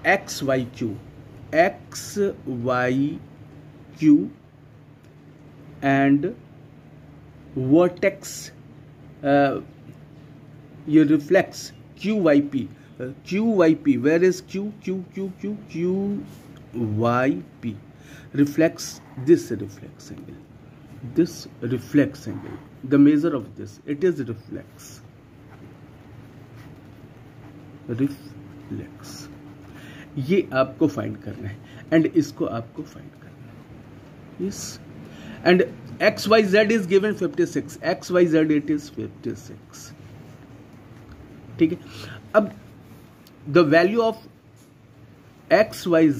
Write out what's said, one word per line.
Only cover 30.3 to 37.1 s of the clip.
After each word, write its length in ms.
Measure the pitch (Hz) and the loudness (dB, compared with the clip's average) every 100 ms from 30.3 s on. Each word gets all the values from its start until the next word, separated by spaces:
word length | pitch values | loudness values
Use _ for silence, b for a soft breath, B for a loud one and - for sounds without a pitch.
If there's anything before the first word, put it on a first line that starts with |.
| 190 - | 0 2
आपको 340 | 131 131 - 156 | 0 -2 0 0
फाइंड 300 | - 107 107 | 0 -8 -8
करना 240 | - - 101 | -12 -12 -12
है 100 | - B B - | -12 B B 0
and 120 | 160 156 165 | 2 2 2
इसको 240 | 143 - 165 | 0 -2 -6
आपको 380 | 117 117 - | -6 -10 -14
फाइंड 280 | 160 - 147 - | -14 -16 -20 -20
करना 300 | - - - | -20 -20 -20
है। 960 | - - - - - - - - - 190 | -20 -20 -20 -20 -20 -20 -20 -18 -10 -8
यस, 320 | - - - - - B B B B - | -8 -12 -16 -18 -18 B B B B 4
and 140 | 185 247 - - - | 4 4 -4 -16 -2
एक्स 240 | 202 208 202 | 0 0 4
वाई 160 | 226 | 4
जेड 280 | 202 202 214 | 6 4 4
is 160 | 226 175 | 2 2
given 220 | 196 214 | 2 2